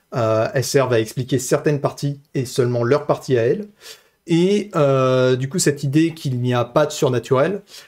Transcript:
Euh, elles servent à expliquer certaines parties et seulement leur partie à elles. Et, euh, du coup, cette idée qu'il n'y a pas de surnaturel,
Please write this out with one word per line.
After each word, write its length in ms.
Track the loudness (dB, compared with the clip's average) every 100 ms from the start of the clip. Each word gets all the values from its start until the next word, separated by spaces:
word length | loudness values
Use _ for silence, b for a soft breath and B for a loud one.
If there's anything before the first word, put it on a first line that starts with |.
| b
Euh, 340 | -2 0 0 0
elles 100 | -2
servent 280 | 0 0 2
à 60 | 0
expliquer 380 | 0 -4 -4 -2
certaines 420 | 0 0 0 0
parties 400 | -4 -4 -8 -8 _
et 120 | -6 -4
seulement 380 | -2 0 0
leur 200 | 2 0 0
partie 300 | -4 0 2
à 60 |
elles. 240 | 2 0 -6 B B B B B -2
Et, 440 | 2 2 2 -2 0
euh, 600 | 2 2 2 4 2 2
du 120 | -2
coup, 80 | -2
cette 260 | -2 0
idée 300 | 0 2 0
qu'il 260 | -2 -6 -2
n'y 140 | 0
a 100 | 0
pas 220 | 0 0 0
de 60 |
surnaturel, 680 | 0 0 0 0 0 0 -2 -10 B